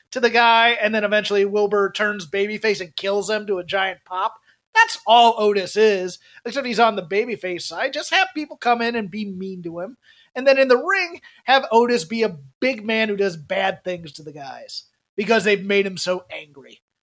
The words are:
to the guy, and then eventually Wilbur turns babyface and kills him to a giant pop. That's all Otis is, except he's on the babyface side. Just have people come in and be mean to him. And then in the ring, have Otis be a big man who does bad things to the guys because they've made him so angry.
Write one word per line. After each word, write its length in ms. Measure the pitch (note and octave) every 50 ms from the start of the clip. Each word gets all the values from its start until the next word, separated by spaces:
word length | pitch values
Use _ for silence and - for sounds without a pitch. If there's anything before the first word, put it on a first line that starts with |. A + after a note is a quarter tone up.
| _ _
to 80 | - B3+
the 120 | A#3 A#3
guy, 400 | A3 A#3 A#3 A#3 A#3 A3+ A3+ A#3
and 220 | A#3+ - G#3 G#3+ A3
then 120 | A3 G#3
eventually 400 | G3+ G#3+ G#3+ G3+ - G#3 G3+ G3
Wilbur 480 | G3+ G3+ G#3 G#3 G3 G#3 G3+ G3 F#3+ F#3+
turns 360 | - G#3+ G#3 G#3 G3+ F3 C#3+
babyface 520 | G3 G3 G3+ G#3 G#3+ G#3 - A3 G3+ E3
and 160 | F#3 E3 _
kills 340 | - - G3 G3+ G#3 F#3+ F#3+
him 160 | A3 G#3+ G#3
to 120 | G3+ G3 F3+
a 60 | F3
giant 360 | E3 F#3+ G3 F#3+ F#3+ F3+ - _
pop. 300 | _ F#3 F#3 G3 A3 - _ _ _ _ _ _ _ _
That's 240 | A4 A4+ - - - -
all 280 | G#3 A3+ A#3+ A#3+ A#3 A3+ -
Otis 380 | G#3+ G#3 G3+ G3+ F3+ - -
is, 420 | G3+ A3 A3 G3+ F#3 F3+ F3+ F3 - _ _ _ - _
except 220 | A#3+ G#3+ C#4 B3
he's 140 | B3 A#3 G#3
on 160 | A#3 A3+ G#3+
the 100 | G3+ F3+
babyface 560 | D3+ G3 G3+ A#3+ B3 G#3+ D#3 - F#3 F3+ E3 -
side. 300 | - E3 F3+ A3+ C#4+ C4+
Just 180 | D4 E4+ -
have 180 | - F#4+ F#4+ F#4+ -
people 220 | D4+ D4+ - D#4
come 260 | - - B3 A#3+ A#3 A#3
in 140 | A#3 A#3+
and 140 | A#3 G#3+ F3
be 140 | F3+ G#3+ G#3+
mean 360 | G3+ F#3+ F#3 F#3+ F#3+ F#3+ F3+ E3+
to 160 | E3+ E3 E3+
him. 160 | F3 A3 C4+ _ _ _ _ _ _ _ _
And 120 | B3 C4
then 120 | C#4 C4+ C4+
in 100 | C4+ C4
the 80 | B3
ring, 440 | B3 C#4+ F4+ G4 F#4+ F4+ E4+ F4 - - - _ _ _
have 200 | - C4 C4+ C4 - A3
Otis 320 | A3+ A#3+ A#3+ A#3+ A3 D#3+
be 180 | - A3+ A3+ A3
a 160 | G#3+ F3 D3 - - _ _
big 260 | - B3+ C4+ G#3+ G3+
man 220 | A3 A3 A3 A3 G#3+
who 80 | G3+
does 200 | G3 G3+ G3 E3+
bad 460 | D#3+ C#3+ - F#3 F#3+ F#3+ F#3+ F#3 - _
things 300 | F3+ F3+ E3+ E3+ D3+ C#3+
to 100 | - D3
the 80 | D#3 C#3+
guys 520 | D3 C#3 B2+ A#2+ A#2+ A#2 - - - - _ _ _ _ _ _
because 260 | - G#3+ F#3 A3+ A3 F3+
they've 220 | G#3+ G3+ G3 F#3+
made 200 | G3 G3+ G3+ G3
him 120 | G3 F#3+
so 280 | E3+ - F3+ F#3 F3+ - _
angry. 500 | - - D#3 D3 C#3+ C#3 B2+ A#2 - _ _ _ _ _ _